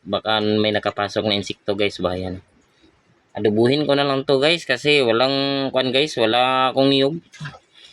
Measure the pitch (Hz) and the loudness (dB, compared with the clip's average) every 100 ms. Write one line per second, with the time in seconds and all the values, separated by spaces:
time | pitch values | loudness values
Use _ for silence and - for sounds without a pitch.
0 | 90 98 107 110 107 107 107 104 104 - | -6 -4 0 0 2 0 2 0 -2 -4
1 | 101 110 104 101 98 - - 101 101 - | -4 -2 -2 -2 -4 -8 -6 -2 -2 -2
2 | 90 90 92 90 - _ _ _ _ _ | -4 -4 -6 -10 -16 _ _ _ _ _
3 | _ _ _ - 107 104 120 147 143 143 | _ _ _ -2 0 2 2 2 0 0
4 | 143 135 135 135 147 170 - 127 147 147 | 0 -2 0 2 2 0 -2 -2 2 2
5 | 120 113 131 139 139 139 135 131 131 127 | 4 2 2 0 -2 -4 -2 -2 0 0
6 | 151 - 110 120 127 131 131 120 135 139 | -2 0 2 2 2 2 0 2 2 4
7 | 135 170 - - 151 - _ - - | 0 -2 -12 -16 -16 -16 _ -20 -20